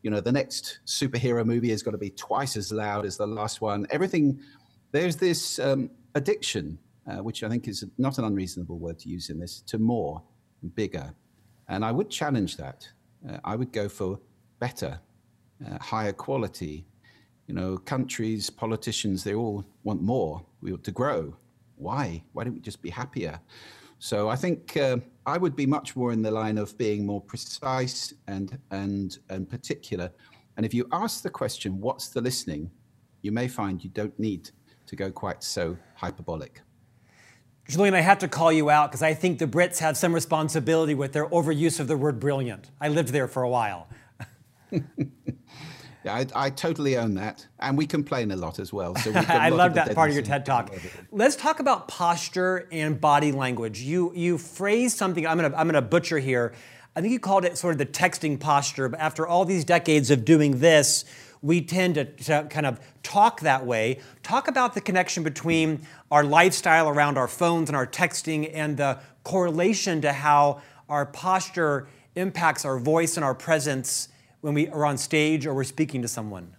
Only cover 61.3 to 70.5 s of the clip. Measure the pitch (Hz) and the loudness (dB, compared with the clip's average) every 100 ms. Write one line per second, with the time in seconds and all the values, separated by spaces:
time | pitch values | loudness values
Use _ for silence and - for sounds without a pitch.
61.3 | - 143 175 170 180 185 151 127 - - | -6 2 2 2 0 2 2 -2 -6 0
62.3 | 151 147 156 147 117 - - - 202 226 | 0 2 -2 -2 -2 -12 -16 -2 6 6
63.3 | 220 156 131 123 113 113 131 - - - | 6 2 2 2 0 2 -2 -8 -16 -2
64.3 | 240 285 269 247 208 - 185 180 - 156 | 0 0 0 0 0 0 0 2 -2 -4
65.3 | 139 165 165 160 156 156 - _ 147 147 | -2 2 4 4 0 -6 -20 _ 4 8
66.3 | 156 185 180 180 160 156 147 147 135 123 | 8 6 4 4 6 6 4 4 2 0
67.3 | - 175 170 151 147 127 - 180 - - | 2 2 2 0 -2 -2 0 -2 -2 -4
68.3 | 156 156 156 151 143 139 131 - _ - | -4 -4 -4 -4 0 -2 -2 -10 _ -2
69.3 | 190 175 160 185 208 196 160 147 139 147 | 0 2 2 2 2 0 0 0 2 4
70.3 | 147 147 | 6 6